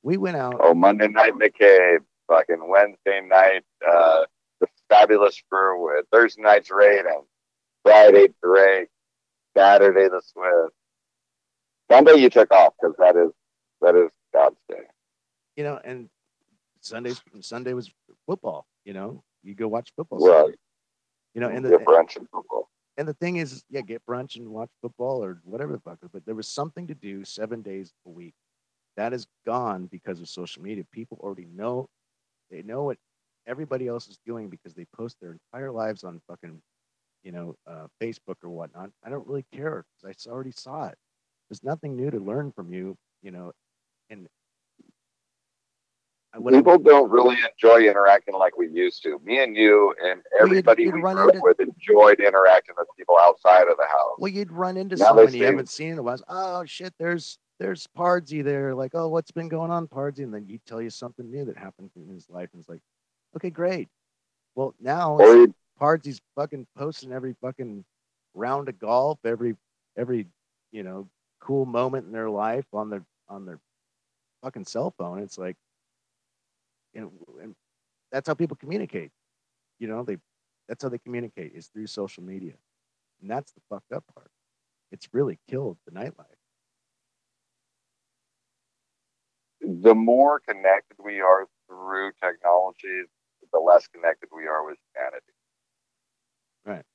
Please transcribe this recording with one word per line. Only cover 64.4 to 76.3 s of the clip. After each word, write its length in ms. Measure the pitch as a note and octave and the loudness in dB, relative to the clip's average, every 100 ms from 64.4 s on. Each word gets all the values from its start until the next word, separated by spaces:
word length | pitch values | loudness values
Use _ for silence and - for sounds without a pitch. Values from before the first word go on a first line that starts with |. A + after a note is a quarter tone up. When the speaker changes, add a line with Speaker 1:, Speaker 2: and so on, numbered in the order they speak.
| _ | _
Speaker 1:
Well, 220 | B2 C3+ _ | -10 -10 _
now 360 | B2 D#3 E3+ D3+ | -8 -6 -4 6
Speaker 2:
Or 60 | |
Speaker 1:
it's 120 | - A#2+ | 8 10
Speaker 2:
you 200 | G#3+ - _ _ | 6 2 _ _
Speaker 1:
Pardsy's 400 | C#3+ D#3+ D3 B2 _ - | -4 -4 -6 -18 _ -12
fucking 320 | D3+ C#3+ A#2 - | -12 -12 -20 -14
posting 360 | D3 D#3 C3+ | -14 -14 -16
every 220 | B2+ B2+ A#2+ | -14 -14 -14
fucking 420 | B2+ C3 B2 G2+ F#2 _ _ _ _ F#2 | -16 -16 -18 -18 _ _ _ _ _ -14
round 340 | A#2 C#3 C3+ | -10 -10 -12
of 80 | G2+ | -14
golf, 400 | G#2+ B2 C#3 D3+ A2+ | -6 -4 -4 -6 -8
every, 300 | A2+ A#2+ G#2+ _ _ _ - | -8 -8 -10 _ _ _ -14
every, 300 | B2 B2 F2+ _ _ _ _ | -10 -10 -10 _ _ _ _
you 120 | A2 | -20
know, 260 | F#2+ F#2+ G2 _ _ _ | -18 -18 -20 _ _ _
cool 240 | - C#3 C3 | -8 -8 -6
moment 400 | A#2 B2+ C3+ F2+ | -6 -6 -8 -12
in 60 | |
their 180 | A2+ A2 | -12 -10
life 360 | G2+ G#2+ B2 C#3 | -8 -8 -8 -10
on 200 | G#2 G#2+ | -14 -12
their, 120 | G2+ E2+ _ _ | -14 _ _ _
on 160 | G2 F#2 | -20 -20
their 140 | E2 _ _ _ _ _ _ _ _ | -20 _ _ _ _ _ _ _ _
fucking 220 | B2+ A2 F#2 | -20 -18 -14
cell 280 | A2+ F3+ _ | -10 -10 _
phone. 220 | F2 F#2 | -16 -14
It's 180 | G#2 - | -18 -16
like, 180 | F#2 F2+ _ _ _ _ _ _ _ | -16 -16 _ _ _ _ _ _ _